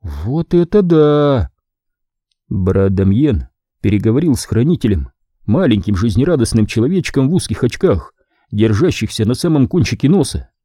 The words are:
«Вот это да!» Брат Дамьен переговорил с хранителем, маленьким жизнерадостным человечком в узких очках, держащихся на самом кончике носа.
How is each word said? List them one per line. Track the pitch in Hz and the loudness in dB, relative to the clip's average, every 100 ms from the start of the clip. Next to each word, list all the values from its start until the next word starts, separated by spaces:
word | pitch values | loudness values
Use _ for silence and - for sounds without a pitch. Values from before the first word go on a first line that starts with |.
«Вот | 90 71 95 156 160 | -12 -10 -6 -6 0
это | 175 170 208 | 0 2 0
да!» | 180 160 147 147 147 131 82 _ _ _ _ _ _ _ _ _ _ | 2 4 4 2 2 0 -2 _ _ _ _ _ _ _ _ _ _
Брат | 95 92 95 98 | -4 0 2 2
Дамьен | 98 98 101 151 95 - _ _ _ | 2 2 2 0 -2 -6 _ _ _
переговорил | 104 104 113 123 170 | -2 0 0 0 0
с | 120 | -2
хранителем, | - 110 143 175 117 92 67 _ _ _ - | -2 -2 0 0 0 -2 -4 _ _ _ -2
маленьким | 131 175 107 95 92 | 0 2 0 0 -2
жизнерадостным | 117 104 147 156 - 117 104 | 0 0 0 0 0 0 0
человечком | - 127 190 - 143 135 | 0 0 -2 -2 -2 0
в | |
узких | 180 - 110 | -2 -4 -4
очках, | 120 - 370 95 - _ _ _ _ | -4 0 0 0 -4 _ _ _ _
держащихся | 104 110 104 175 - 107 - | 0 2 2 0 0 -6 -2
на | 107 | -2
самом | 127 175 151 123 | -2 0 2 2
кончике | 180 123 - 131 | 0 -2 0 2
носа. | 190 139 - - _ | 2 0 -6 -12 _